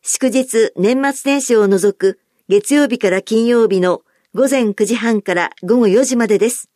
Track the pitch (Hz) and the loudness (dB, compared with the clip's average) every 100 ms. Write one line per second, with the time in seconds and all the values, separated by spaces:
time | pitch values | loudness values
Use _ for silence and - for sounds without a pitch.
0 | - - 262 247 254 226 220 - 196 262 | -6 -2 0 0 -2 0 -2 0 0 0
1 | 277 269 277 277 - 226 202 196 202 - | -2 -2 -2 -2 0 2 2 2 0 0
2 | 190 190 _ _ - 196 - 285 277 240 | -2 -4 _ _ 0 0 2 0 0 0
3 | 196 185 - 220 233 240 220 190 180 170 | -2 -2 -2 -2 2 2 2 2 0 -2
4 | _ _ _ 185 262 269 220 196 202 233 | _ _ _ -2 0 0 -2 -2 -2 -2
5 | 233 214 196 175 170 - 180 240 220 208 | -2 -2 -2 -4 -4 -8 -2 2 4 2
6 | 247 247 220 208 220 - - | 0 -2 0 0 0 -4 -14